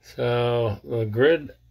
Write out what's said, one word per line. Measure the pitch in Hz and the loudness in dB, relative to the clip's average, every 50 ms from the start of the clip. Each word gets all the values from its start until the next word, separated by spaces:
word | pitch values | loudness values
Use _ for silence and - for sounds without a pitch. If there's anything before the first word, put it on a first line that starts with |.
So | _ - - - 123 120 120 120 120 120 120 120 117 113 101 - _ | _ -20 -8 -4 -2 -2 0 0 0 0 0 0 0 -2 -4 -6 _
the | - - 117 113 | -8 -4 -4 -4
grid, | 107 104 117 135 147 165 160 147 123 - _ _ _ | -4 0 2 4 4 4 2 0 -8 -18 _ _ _